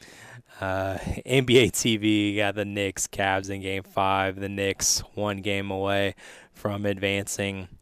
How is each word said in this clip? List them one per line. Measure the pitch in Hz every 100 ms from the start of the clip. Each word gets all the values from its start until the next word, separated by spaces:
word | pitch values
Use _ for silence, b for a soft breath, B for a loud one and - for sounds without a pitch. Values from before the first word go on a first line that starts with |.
| B B B 120 - -
uh, | 95 95 95 95 - - -
N | 131 123
B | 123
A | 107
T | - 123 107
V | 107 107 104 101
got | 101 104
the | 101
Knicks, | 101 98 - -
Cavs | - 98 95 98
in | 98
Game | 95 98
five. | - 101 95 95 95 95
The | 98
Knicks | 101 98 - - - -
one | - 104 98
game | 101 98 98
away | 95 98 101 101 - B B B
from | - 104 104 101
advancing, | 95 98 98 98 - 98 95 92 -